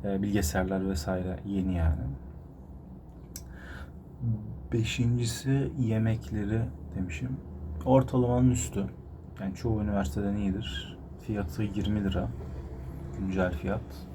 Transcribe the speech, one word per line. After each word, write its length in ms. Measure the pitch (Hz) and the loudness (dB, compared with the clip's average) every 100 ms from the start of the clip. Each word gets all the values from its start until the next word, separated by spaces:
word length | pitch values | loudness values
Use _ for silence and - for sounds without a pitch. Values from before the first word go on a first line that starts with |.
| 101 | 0
E, 160 | 98 | 2
bilgisayarlar 680 | 101 104 87 98 92 95 95 | 4 4 4 2 2 2 2
vesaire 500 | 92 - 92 92 92 101 | 0 0 0 0 -4 -2
yeni 300 | 98 92 87 | 0 2 4
yani. 260 | 80 76 - 67 - - - - - - - - - - - - - - - - - - - - 117 107 110 - - | 4 4 0 -4 -10 -14 -16 -16 -16 -14 -14 -16 -16 -16 -14 -14 -12 -14 -12 -12 -12 -14 -16 -4 -2 0 -2 -10 -2
Beşincisi 960 | 117 113 - 117 120 117 - 135 139 - 151 | 0 0 2 4 4 2 0 2 2 2 2
yemekleri 840 | 117 110 110 113 - 107 101 113 120 - - 98 | 2 4 4 2 0 -2 2 2 0 -4 -8 -4
demişim. 420 | 92 - 127 131 - - - - 131 | -2 -2 -4 -4 -6 -10 -8 -4 6
Ortalamanın 680 | 131 131 127 123 123 127 | 6 8 4 4 6 6
üstü. 340 | 117 - 101 98 - - - - - | 6 0 -2 -2 -4 -14 -14 -14 -6
Yani 140 | 98 95 | -6 -2
çoğu 260 | 120 110 | 0 2
üniversiteden 540 | 104 101 95 - 101 104 | 2 2 0 0 0 2
iyidir. 600 | 101 98 117 - - - - - | 2 0 -2 -4 -6 -12 -12 -10
Fiyatı 420 | - 104 92 - | -4 -2 -2 0
yirmi 400 | 104 101 98 104 | 0 0 2 2
lira. 240 | 98 92 98 - - - - - - - - - | 2 2 0 -4 -8 -8 -8 -8 -8 -8 -8 -4
Güncel 320 | 95 92 90 | -2 2 2
fiyat. 560 | 85 - 110 - - - | 2 -2 -2 -4 -12 -12